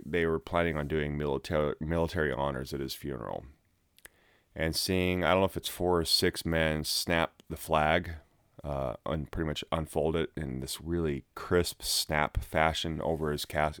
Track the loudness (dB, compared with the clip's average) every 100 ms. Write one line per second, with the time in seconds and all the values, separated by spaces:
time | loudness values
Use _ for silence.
0 | -2 0 2 0 0 0 2 0 -2 0
1 | 0 -2 -2 -2 0 0 0 0 0 0
2 | 2 0 0 0 -2 -4 -6 -6 -6 -6
3 | -8 -6 -6 -8 -10 -20 _ _ _ _
4 | -20 _ _ _ _ -2 -2 0 0 2
5 | 2 2 4 4 4 0 -6 -2 2 2
6 | 2 2 2 0 0 2 2 0 -2 -2
7 | 0 2 0 -4 -12 -10 0 2 4 2
8 | 0 -10 -14 _ _ -12 -6 -4 -4 -6
9 | -4 -4 -4 -2 -2 -4 -4 -4 -2 0
10 | 2 0 -2 -4 -6 -6 -6 -6 -2 0
11 | 0 -2 -6 -12 4 4 4 -2 -2 -2
12 | 2 2 2 -2 0 4 4 2 -4 -2
13 | -2 0 0 -2 -2 0 0